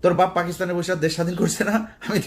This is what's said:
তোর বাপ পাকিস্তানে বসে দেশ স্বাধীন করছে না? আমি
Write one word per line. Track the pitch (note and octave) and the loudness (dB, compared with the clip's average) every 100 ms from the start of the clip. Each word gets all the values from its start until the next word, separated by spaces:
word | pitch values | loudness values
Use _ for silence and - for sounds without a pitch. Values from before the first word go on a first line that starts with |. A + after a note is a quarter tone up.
তোর | F3+ | 4
বাপ | F3 F#3 | 4 2
পাকিস্তানে | F3+ E3+ F3 F3+ | 2 -4 -4 -4
বসে | F3 E3+ F3+ | -2 -2 0
দেশ | D#3 | 0
স্বাধীন | E3 E3+ F3+ | 0 -2 0
করছে | E3+ - | -2 0
না? | - A3 A3 - - | 0 0 -2 -10 -2
আমি | G#3 | -2